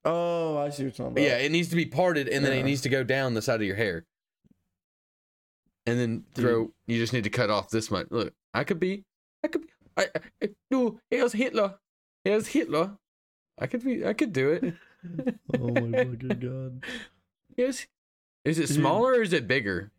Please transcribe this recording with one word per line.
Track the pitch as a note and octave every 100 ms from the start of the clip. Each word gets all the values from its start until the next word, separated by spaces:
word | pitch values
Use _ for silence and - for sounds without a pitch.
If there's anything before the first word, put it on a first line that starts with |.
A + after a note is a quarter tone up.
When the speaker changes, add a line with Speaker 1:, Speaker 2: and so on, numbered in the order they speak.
| D#3+
Speaker 1:
Oh, | E3+ E3+ E3+ D#3+ D3
I | D3
see | C#3+
what | C3 -
you're | B2+
talking |
about. | B2
Speaker 2:
Yeah, | C#3+ B2
it | C#3
needs | E3 E3+
to | E3+
be | D#3
parted, | D3 F3+ D#3 C3
and | C#3 C#3
then |
it | C3+
Speaker 1:
Yeah. |
Speaker 2:
needs | C3+ C#3
to | B2+
go | C3+
down | A#2+ C3 C3 A2+
the |
side | A#2+ A2+
of | G#2
your | G2
hair. | A2 F2+ - _ _ _ _ _ _ _ _ _ _ _ _ _ _ _ _ _ -
And | A#2+
then | A#2+ A2+ -
Speaker 1:
Dude. | - B2
Speaker 2:
throw, | A#2 A2+ _ -
you | A#2
just | A2+
need | B2+ G#2
to |
cut | B2+ G#2+
off | G#2 F#2+
this | A2+ A2
much. | F#2+ -
Look, | A#2 G2+ _ _
I | A#2
could | C#3 F3
be, | F#3 G3+ _ _ _ _
I | D4+
could | D#4
be, | - _ - -
I, | - D#3+
I, | - _
I, | G3+ - _
no, | C4+ A#3+ - _
here's | C4+ A#3+
Hitler. | G#3+ C4 A3+ G3 F#3+ _ _ _ _
Here's | F#3+ G#3+ G#3+
Hitler. | D4 - D#3 F#3+ G3+ _ _ _ _ _ -
I | C3+
could | A#3+
be, | B3+ A#3+ -
I |
could | G#3+ C#4
do | C#3 C3+
it. | E3 A3 E3
Speaker 1:
<laughs> | - _ F3 E3+ B3+ A#3+ - -
Oh | A#2+
my | A#2+ A#2 F3+ B2+
fucking | A#2 B2+ A#2+
God. | B2+ C3 C3 B2+ - A#3+ - _
Speaker 2:
<laughs> | _ _ _ -
Yes. | B3+ - - _ _ _ _ _ D3
Is | D#3+
it | C#3
Speaker 1:
Dude. | C#3+
Speaker 2:
smaller | D#3+ G3 B3+
or | B3
is | G#3
it | E3 G#2
bigger? | D3+ G2+ F#2 G2+